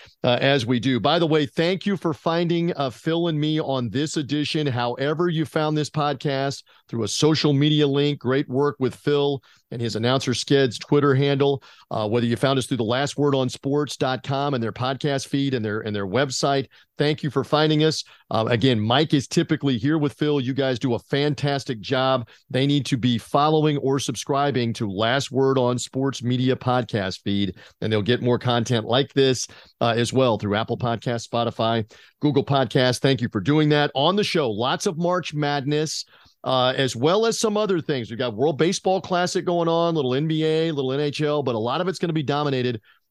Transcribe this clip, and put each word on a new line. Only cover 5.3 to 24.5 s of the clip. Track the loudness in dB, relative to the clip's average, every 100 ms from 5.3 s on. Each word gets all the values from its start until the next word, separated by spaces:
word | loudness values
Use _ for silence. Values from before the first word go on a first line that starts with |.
| -2 -2
found | -2 0 0
this | -2
podcast, | -2 -2 -2 -4 -2 -2 -6 -12 _ _
through | -6
a | -4
social | 0 2 4 2
media | 4 4 4 2
link, | 2 0 0
great | 0 -2 0
work | 0 0 0
with | -4 -2
Phil | -2 0 0 -2 -8 _ _
and | -8
his | -6 -2
Announcer | 0 0 0
Skeds | -2 2 2 2 0
Twitter | 0 2 4
handle. | 4 2 2 2 0 -6 -20 -8
Uh, | -4 -2
whether | 0 0
you | 2
found | 2 0
us | 0
through | -2
the |
Last | 0 0 -2 0
Word | 0 2
on | 0
Sports | -4 -2 -2 -2 -2
dot | -2 -2
com | -4 -4 -2
and | -2
their | -4
podcast | -4 -4 -2 -2 -4 -2
feed | -2 0
and | -2
their, | -2 -4
and | -4
their | -4 -2
website, | 0 0 0 0 0 -4 -10 _ -4
thank | -2 -2
you | -2
for | -4
finding | 0 2 2 4
us. | 2 0 -6 -16 -4
Uh, | -2 2
again, | 2 4 2
Mike | 2 2 4
is | 2 0
typically | 0 0 0 0 0
here | 0 0
with | 0
Phil. | 0 0 0
You | 0
guys | 0 0 0
do | 0
a | -2
fantastic | -2 0 0 0 0 -2 -2 -8
job. | -2 0 2 0 -2 -16 -6
They | 0 2
need | 2 0
to | 0
be | 0 0
following | 0 2 4 4 2 0
or | 0 0
subscribing | -2 -6 -4 -2 0